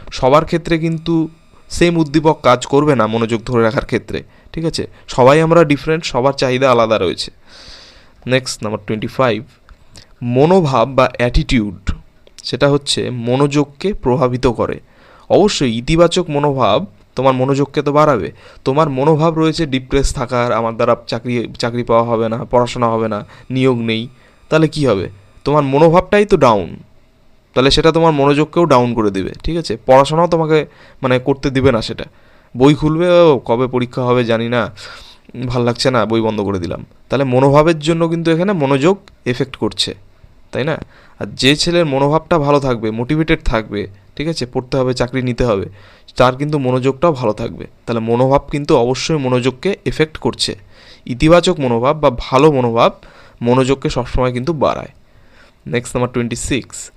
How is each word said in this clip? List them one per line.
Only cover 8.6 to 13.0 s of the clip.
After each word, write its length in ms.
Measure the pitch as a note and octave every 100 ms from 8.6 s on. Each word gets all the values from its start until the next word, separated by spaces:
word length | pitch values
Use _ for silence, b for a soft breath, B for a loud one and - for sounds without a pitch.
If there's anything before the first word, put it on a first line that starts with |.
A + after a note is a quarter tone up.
নাম্বার 160 | G#2+ A2 -
টোয়েন্টি 200 | A2 A2+
ফাইভ, 360 | - B2+ G#2+ - _ _ b b b b -
মনোভাব 680 | A#2+ B2+ D#3 F#3+ D3+ B2+ A#2+
বা 200 | C3 C3 -
অ্যাটিটিউড, 760 | A#2+ C#3 - B2+ G#2 - - - - _ - -
সেটা 260 | - B2 C#3+
হচ্ছে 400 | C#3+ C#3 -